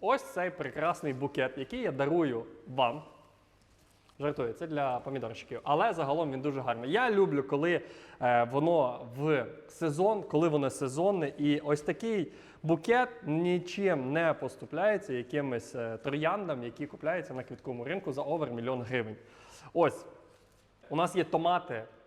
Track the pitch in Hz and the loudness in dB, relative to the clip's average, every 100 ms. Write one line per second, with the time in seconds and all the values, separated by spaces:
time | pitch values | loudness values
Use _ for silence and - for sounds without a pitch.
0 | 196 269 - 185 180 180 135 135 160 160 | 0 0 0 -4 -4 -4 -8 -2 0 0
1 | 156 131 139 - 131 135 135 247 220 135 | -2 -2 -4 0 -2 -2 -8 -4 -4 0
2 | 139 175 156 117 113 - - 127 123 139 | 2 2 2 0 -6 -14 -8 0 0 0
3 | 151 - - _ _ _ _ _ _ _ | -10 -20 -20 _ _ _ _ _ _ _
4 | _ _ 143 147 120 113 170 151 139 123 | _ _ -4 0 -2 -4 -6 -2 0 -2
5 | - 135 120 110 - 120 - 147 220 170 | -4 -6 -6 -10 -10 -10 0 4 4 2
6 | 139 151 156 131 143 135 123 117 123 190 | 0 0 0 -2 -2 -2 -2 -2 0 2
7 | 254 208 185 143 139 143 165 165 - - | 4 4 4 4 0 0 2 0 -2 -14
8 | - - 127 120 120 135 160 170 127 123 | -20 -2 4 6 4 4 4 4 4 0
9 | 123 123 151 147 110 - - - 165 147 | -10 -4 2 2 0 -8 -18 -4 -2 2
10 | 190 214 165 151 170 147 139 - 135 135 | 2 2 0 2 4 4 0 -2 -4 0
11 | 185 196 143 - 147 143 143 147 151 - | 2 2 0 0 2 2 2 0 0 -2
12 | 226 214 151 - - - 151 165 160 240 | 0 0 -2 -8 -20 -10 0 0 4 4
13 | 247 - - 156 175 180 175 - 196 156 | 2 -2 -2 0 2 0 -2 -2 0 2
14 | 127 151 165 147 131 - 117 156 202 202 | 0 2 2 0 -4 -8 -8 0 2 0
15 | - 123 120 147 139 120 - 131 113 110 | -2 -4 -2 -2 -2 -4 -4 -6 -6 -4
16 | 139 143 156 202 185 135 120 113 147 - | -4 0 0 0 -2 -4 -6 -8 -10 -6
17 | 151 180 151 131 123 123 - 120 120 190 | -2 -2 -4 -8 -10 -10 -10 -8 -4 -4
18 | 170 135 139 165 143 120 120 131 113 123 | -4 -4 -2 -2 -2 -4 -4 -4 -2 -2
19 | 110 107 - - - - - - 156 - | -2 -6 -16 -20 -20 -20 -6 4 4 2
20 | - - - - _ _ _ _ - 151 | -10 -20 -20 -20 _ _ _ _ -6 0
21 | 175 180 160 175 170 175 175 117 110 - | 2 2 0 2 2 2 0 -8 -8 -16